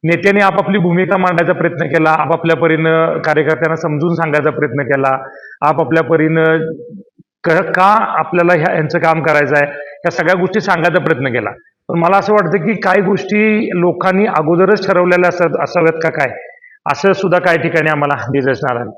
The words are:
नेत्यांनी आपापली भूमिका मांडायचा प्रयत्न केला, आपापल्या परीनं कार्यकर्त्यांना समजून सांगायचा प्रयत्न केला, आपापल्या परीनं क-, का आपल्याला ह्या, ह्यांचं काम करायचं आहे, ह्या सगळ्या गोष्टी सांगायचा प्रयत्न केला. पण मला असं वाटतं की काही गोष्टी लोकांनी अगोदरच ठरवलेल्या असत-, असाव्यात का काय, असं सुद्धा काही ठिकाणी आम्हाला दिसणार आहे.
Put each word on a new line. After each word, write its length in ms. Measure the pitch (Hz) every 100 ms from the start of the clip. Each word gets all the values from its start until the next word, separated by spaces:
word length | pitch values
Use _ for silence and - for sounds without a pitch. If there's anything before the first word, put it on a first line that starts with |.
| 160
नेत्यांनी 340 | 170 190 202
आपापली 380 | 196 196 190 202
भूमिका 380 | 175 170 185 196
मांडायचा 360 | 185 170 170
प्रयत्न 340 | 180 170 139 156
केला, 240 | 160 160
आपापल्या 460 | 156 151 160 165 165
परीनं 640 | 165 160 160 160 165 160
कार्यकर्त्यांना 580 | 156 151 147 160 165 160
समजून 380 | 165 151 170
सांगायचा 360 | 165 160 147 143
प्रयत्न 320 | 143 143 139
केला, 360 | 135 139 135 131 - - - -
आपापल्या 420 | 147 151 147 160
परीनं 400 | 160 160 156 160 160 160 160 165 480 190 - _ _ _
क-, 180 | - 165
का 560 | 165 165 190 214 214 175
आपल्याला 340 | 156 175 170
ह्या, 200 | 175 165
ह्यांचं 260 | 180 156 165
काम 240 | 160 160
करायचं 320 | 151 151 143 147
आहे, 100 | 143
ह्या 360 | - - - 175
सगळ्या 300 | 165 165 185
गोष्टी 200 | 180 196
सांगायचा 400 | 202 175 165 170
प्रयत्न 280 | 147 151 135
केला. 220 | 120 104 - _ _ _
पण 100 | 170
मला 180 | 165 196
असं 160 | 196
वाटतं 260 | 214 175 185
की 220 | 160 214
काही 200 | 190 190
गोष्टी 680 | 190 202 - 208 214 214 226
लोकांनी 520 | 180 175 175 185 185 214
अगोदरच 600 | 160 151 170 185 208 196
ठरवलेल्या 420 | 180 180 180 175
असत-, 340 | 175 170 147
असाव्यात 360 | 143 175 160 160
का 80 | 160
काय, 240 | 156 135 - - - - _ -
असं 200 | 143 196
सुद्धा 260 | 196 190 175
काही 200 | 180 165
ठिकाणी 320 | 165 165 156
आम्हाला 500 | 151 143 139 - 139
दिसणार 360 | 131 120 143 120
आहे. 140 | 123